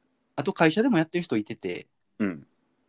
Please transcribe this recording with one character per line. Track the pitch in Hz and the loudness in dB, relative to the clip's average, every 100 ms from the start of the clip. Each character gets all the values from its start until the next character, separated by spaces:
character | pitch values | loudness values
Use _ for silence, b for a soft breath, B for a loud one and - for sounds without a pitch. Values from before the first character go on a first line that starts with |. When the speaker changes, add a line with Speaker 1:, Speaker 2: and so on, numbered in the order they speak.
| _ _ _ - | _ _ _ -6
Speaker 1:
あ | |
と | 143 | -4
会 | - 160 | 2 2
社 | 160 | 4
で | 233 | 2
も | 175 | 2
や | |
っ | 160 | 2
て | 175 | -2
る | |
人 | 170 113 | -2 -2
い | |
て | 104 110 | -4 -6
て、 | 95 87 - _ _ - | -8 -8 -12 _ _ -4
Speaker 2:
う | 101 | -4
ん。 | 78 - _ _ _ | -4 -12 _ _ _